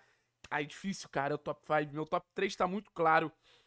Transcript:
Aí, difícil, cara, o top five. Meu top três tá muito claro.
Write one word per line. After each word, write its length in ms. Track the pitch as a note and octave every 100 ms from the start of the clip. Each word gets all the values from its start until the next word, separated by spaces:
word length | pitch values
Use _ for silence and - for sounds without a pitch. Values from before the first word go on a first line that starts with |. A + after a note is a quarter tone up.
| _ _ _ _ -
Aí, 160 | D3 D3
difícil, 420 | - G3 F#3+ -
cara, 260 | C#3 C#3+
o 40 | D3
top 280 | - C#3+ -
five. 240 | D3+ D3+
Meu 140 | D3
top 220 | D#3 F3+ -
três 200 | - F#3+
tá 120 | - F3+
muito 260 | G3+ -
claro. 400 | - D#3+ D#3+ D#3 - _ _